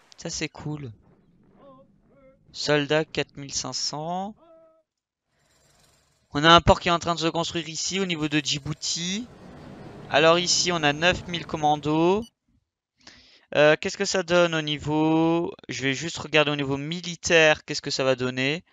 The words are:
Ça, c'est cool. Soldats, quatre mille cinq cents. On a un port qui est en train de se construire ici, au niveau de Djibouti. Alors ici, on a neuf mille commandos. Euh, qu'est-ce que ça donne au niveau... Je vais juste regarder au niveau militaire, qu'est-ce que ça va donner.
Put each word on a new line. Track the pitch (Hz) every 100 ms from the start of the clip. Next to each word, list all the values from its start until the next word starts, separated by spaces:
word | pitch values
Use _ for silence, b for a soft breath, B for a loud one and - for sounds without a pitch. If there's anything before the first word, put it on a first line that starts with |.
| _ -
Ça, | 165
c'est | - 160
cool. | - 147 147 135 - _ _ _ _ _ _ 277 262 277 _ _ 269 262 _ _
Soldats, | - - 147 139 151 160
quatre | - 139 -
mille | 139
cinq | - 131
cents. | 127 - 147 160 180 196 220 330 - _ _ _ _ _ _ _ _ _ _ _ _ _ _ _ _ _
On | 143
a | 160
un | 170
port | 175 185
qui | 180
est |
en | 170
train | 165 160
de |
se | 160
construire | 165 165 170 151
ici, | 151 - 185
au | 190
niveau | 160 151
de | 151
Djibouti. | - 147 143 151 - 165 175 202 247 - - - - - - - -
Alors | 143 160 175
ici, | 175 - 180
on | 175
a | 151
neuf | 147 175 175 -
mille | 170 147
commandos. | 160 151 151 147 156 175 202 233 _ _ _ _ _ _ _ b b b b b -
Euh, | 151 156
qu'est-ce | 190 -
que | 196
ça | 190
donne | 170 175 175
au | 160
niveau... | 151 147 147 156 156 160 165 170 175 - -
Je | 120
vais | 135 131
juste | 160 -
regarder | 156 151 147
au | 147
niveau | 135 139
militaire, | 147 175 175 170 - 165 156 151 -
qu'est-ce | 147
que | 143
ça | -
va | 131 131
donner. | 127 127 135 165 -